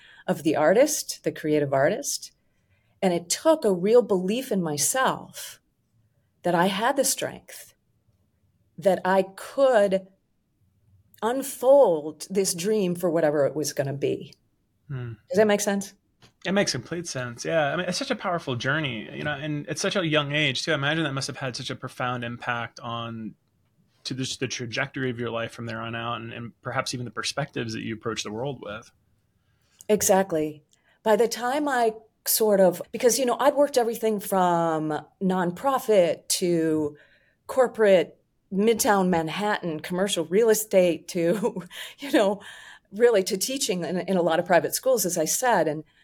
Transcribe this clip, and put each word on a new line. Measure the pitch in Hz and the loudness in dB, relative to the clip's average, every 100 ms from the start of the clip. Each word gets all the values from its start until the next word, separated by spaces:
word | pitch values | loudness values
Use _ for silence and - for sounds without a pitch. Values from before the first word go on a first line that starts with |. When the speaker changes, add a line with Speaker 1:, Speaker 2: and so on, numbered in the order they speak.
| - - - | -20 -10 -6
Speaker 1:
of | 165 | -2
the | 147 135 | 0 2
artist, | 151 196 302 - - - | 4 6 4 0 -6 -8
the | 165 | -6
creative | 143 156 151 143 | -4 0 0 2
artist. | 135 147 226 285 - - _ _ _ _ _ _ _ | 2 2 0 -4 -8 -10 _ _ _ _ _ _ _
And | 190 | 0
it | 170 170 | 0 -2
took | - 320 311 | -2 2 2
a | 226 | 2
real | 180 190 240 | 2 4 4
belief | 196 190 185 226 269 | 4 2 0 -4 -2
in | 196 | -2
myself | 165 147 - 262 247 151 90 - - - _ _ _ _ _ _ _ _ | -2 -2 -2 0 0 -2 -8 -16 -16 -18 _ _ _ _ _ _ _ _
that | 175 | 0
I | 175 185 | 2 2
had | 190 233 277 | 2 0 0
the | |
strength, | 247 - 127 - - - - _ _ _ _ _ _ _ _ _ _ - | 0 -2 -6 -10 -18 -20 -20 _ _ _ _ _ _ _ _ _ _ -2
that | 190 180 | 0 2
I | 180 190 | 2 2
could | 190 - - - 269 233 202 190 190 _ _ _ _ _ _ _ _ _ _ _ | 2 -4 -8 2 4 6 4 2 -2 _ _ _ _ _ _ _ _ _ _ _
unfold | 214 269 - - 247 285 233 160 151 151 - | -4 -2 -6 0 6 8 8 4 -2 -10 -6
this | 196 190 | -2 -2
dream | 175 185 220 180 | -2 0 0 0
for | 175 180 | 0 0
whatever | 160 160 147 143 | 2 2 2 2
it | 156 | 0
was | 147 | -4
gonna | - 139 | -2 -4
be. | 139 139 131 - - _ _ _ _ - | -2 -2 -4 -8 -20 _ _ _ _ -14
Speaker 2:
Hmm. | 135 120 113 - | -10 -10 -14 -4
Speaker 1:
Does | 185 | 2
that | 214 | 2
make | 202 | 2
sense? | 202 202 196 - _ _ - _ | 0 -2 -6 -14 _ _ -20 _
Speaker 2:
It | 170 | -2
makes | 196 185 | 0 0
complete | 131 - 170 170 | -2 -8 -10 -8
sense. | 135 123 120 | -8 -8 -8
Yeah. | 151 165 143 | -4 0 0
I | 156 | -2
mean, | 180 | -4
it's | 180 | -4
such | 262 | -4
a | 226 | -6
powerful | 196 175 - 123 | -4 -4 -4 -4
journey, | 131 151 147 113 104 | -2 -2 -2 -6 -10
you | - | -8
know, | 151 | -6
and | 143 151 147 143 | -6 -6 -6 -6
at | 156 | -6
such | 196 196 | -4 -2
a | |
young | 165 151 143 | 0 0 0
age | 147 147 127 | 0 0 0
too. | - | -2
I | |
imagine | 151 139 160 | -2 -2 -2
that | 156 | -2
must | 135 131 | -4 -8
have | 127 | -8
had | 135 120 | -8 -8
such | 127 | -10
a | 123 | -10
profound | 127 - 127 123 | -12 -8 -6 -6
impact | 120 120 - 120 113 - | -8 -8 -6 -6 -8 -12
on | 123 117 117 113 110 - _ _ _ _ _ _ | -10 -8 -8 -10 -12 -14 _ _ _ _ _ _
to | - | -10
the, | 127 131 - | -8 -6 -6
the | 123 | -8
trajectory | - 120 120 135 - 131 | -8 -8 -6 -6 -6 -6
of | 117 | -6
your | 117 | -6
life | 113 113 | -6 -8
from | - 117 | -10 -10
there | 113 | -10
on | 113 | -10
out | 117 117 117 | -8 -8 -8
and, | 117 | -10
and | 117 117 - | -12 -14 -14
perhaps | - 123 - | -8 -4 -4
even | 123 | -6
the | 120 | -8
perspectives | 117 - - 143 131 117 | -8 -6 -6 -6 -6 -6
that | 113 | -6
you | 113 | -8
approach | 107 117 110 | -8 -6 -6
the | 101 | -6
world | 107 139 131 | -8 -8 -8
with. | - 107 - _ _ _ _ _ _ _ _ - - | -12 -14 -16 _ _ _ _ _ _ _ _ -10 -2
Speaker 1:
Exactly. | 208 - 190 190 160 156 151 _ _ _ _ | 2 4 4 2 0 -2 -6 _ _ _ _
By | 220 214 | 2 2
the | 226 | 2
time | 226 247 285 294 | 0 -4 -2 -2
I | 254 233 220 - _ | 0 0 0 -10 _
sort | - - 220 196 | -4 0 4 6
of, | 190 180 - | 6 4 -4
because, | 214 247 240 | 0 2 2
you | 247 | 0
know, | - | 2
I'd | 277 | 2
worked | 285 285 262 | 4 2 2
everything | 226 226 220 208 | 0 0 -2 -2
from | 190 190 180 170 165 160 156 151 - - | 0 2 4 4 2 0 -2 -4 -8 -4
nonprofit | 185 185 175 180 277 262 254 208 170 - - | 0 0 0 -2 -2 0 4 4 4 2 -4
to | - 180 170 160 156 147 147 _ _ _ _ - | -2 0 2 2 0 -2 -6 _ _ _ _ -4
corporate, | - 247 - 214 185 151 - _ _ _ | 0 0 4 6 6 4 -6 _ _ _
Midtown | 190 214 220 247 202 185 | 0 2 2 2 4 4
Manhattan, | 170 156 160 208 202 175 156 | 2 0 -4 -2 -2 -4 -6
commercial | - 180 202 185 156 | -6 -2 -2 -2 0
real | 185 233 | 2 4
estate | 214 - 190 180 160 - | 4 2 4 4 2 -4
to, | 185 170 196 220 - - - | -2 0 0 -2 -6 -12 -14
<laughs> | - - | -16 -14
you | 277 | 0
know, | 277 196 202 - - - - _ | 2 2 0 -8 -20 -20 -20 _
really | 202 240 214 | 2 4 6
to | 190 202 | 2 -2
teaching | 190 269 - 180 | -4 -4 -4 -4
in, | 156 180 | -4 -4
in | 180 190 | -2 0
a | |
lot | 170 160 | 2 2
of | |
private | 175 175 - | 4 2 2
schools, | - 262 247 180 | -2 0 0 0
as | 175 | -2
I | |
said. | 156 - 254 208 156 | -2 0 2 2 2
And | 151 - _ | -2 -8 _